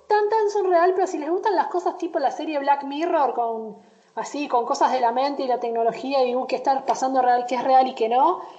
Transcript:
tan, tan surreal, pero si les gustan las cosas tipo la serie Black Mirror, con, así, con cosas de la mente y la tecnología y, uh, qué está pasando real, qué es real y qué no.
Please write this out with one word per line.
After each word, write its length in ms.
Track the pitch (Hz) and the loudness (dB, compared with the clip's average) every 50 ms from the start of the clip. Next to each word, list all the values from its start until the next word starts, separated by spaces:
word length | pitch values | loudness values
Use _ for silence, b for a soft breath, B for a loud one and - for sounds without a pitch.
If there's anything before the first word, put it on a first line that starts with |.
| _ - | _ 0
tan, 220 | 427 415 415 415 | 0 2 2 2
tan 200 | 440 453 427 403 | 2 2 0 0
surreal, 440 | 403 415 370 381 359 330 339 370 381 | 0 0 0 2 4 4 4 4 2
pero 100 | 370 370 - | 2 0 -2
si 100 | - 294 | -2 -4
les 120 | 294 302 | -4 -2
gustan 260 | 339 392 440 453 392 | -2 -2 0 0 0
las 120 | 320 247 - | 0 0 0
cosas 300 | - 359 349 359 - - | -2 -2 -2 -2 -4 -4
tipo 200 | 339 339 - 330 | -6 -4 -2 0
la 120 | 277 247 | 0 0
serie 280 | - - 302 311 311 285 | -2 -2 -6 -4 -4 -2
Black 240 | 277 285 285 277 277 | 2 2 2 0 0
Mirror, 500 | 269 277 294 330 349 349 320 277 247 226 | -8 -6 -4 -2 0 2 2 2 0 0
con, 480 | 240 233 226 226 226 220 220 196 b b b b b b b b | -2 -2 -2 -4 -6 -8 -10 -12 b b b b b b b b
así, 320 | 233 220 - - 285 294 285 | -10 -10 -8 -6 -8 -6 0
con 180 | - 240 233 | 0 0 0
cosas 260 | - 269 - 330 262 254 | 0 0 0 2 2 2
de 80 | 262 | 2
la 100 | 240 233 | 0 0
mente 320 | 233 254 269 285 285 269 277 | 0 0 0 -2 -2 -4 -2
y 40 | 254 | -2
la 120 | 247 233 | -2 -2
tecnología 640 | 233 233 226 226 226 233 220 - - 262 277 269 254 | -2 -4 -2 0 0 0 -2 -2 -6 -2 0 2 2
y, 100 | 247 240 | 2 0
uh, 120 | 254 254 254 | -2 -4 -4
qué 80 | 262 | -4
está 300 | - - - 269 269 - | -2 0 0 0 0 0
pasando 360 | - 226 - 262 262 269 262 | -2 -2 -2 0 -2 0 2
real, 240 | 247 247 247 247 247 | 2 4 2 2 0
qué 100 | - 262 | -2 -4
es 80 | 247 254 | -2 0
real 240 | 277 262 262 254 247 | 4 6 6 4 4
y 80 | - | 2
qué 120 | - 226 220 | -2 0 2
no. 340 | 233 254 277 330 370 370 B B B | 2 4 4 4 2 0 B B B